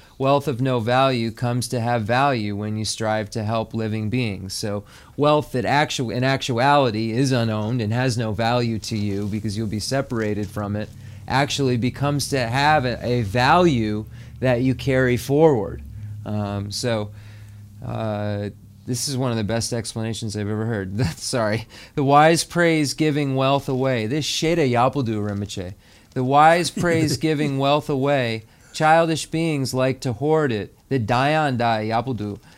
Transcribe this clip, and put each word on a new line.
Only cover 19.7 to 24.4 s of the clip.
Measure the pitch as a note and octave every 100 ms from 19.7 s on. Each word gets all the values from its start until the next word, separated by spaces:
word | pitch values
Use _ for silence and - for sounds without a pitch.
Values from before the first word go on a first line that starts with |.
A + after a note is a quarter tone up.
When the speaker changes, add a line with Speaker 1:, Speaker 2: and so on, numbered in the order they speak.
Speaker 1:
explanations | A#2 G#2+ A#2 A2 A2 A2 G#2
I've | G#2
ever | G#2+ A2
heard. | A2+ F#2 G2 F2+
<laughs> | -
Sorry. | - B2+ G#2+ A2 - - - -
"The |
wise | C3+ C#3+ D#3 E3
praise | - E3+ E3+ D#3+ C#3
giving | B2 D#3 C#3+ C#3+ C3
wealth | C3 C#3 C3
away." | C3 C3 B2+ G#2+
This | D3 C3+
Sheda | -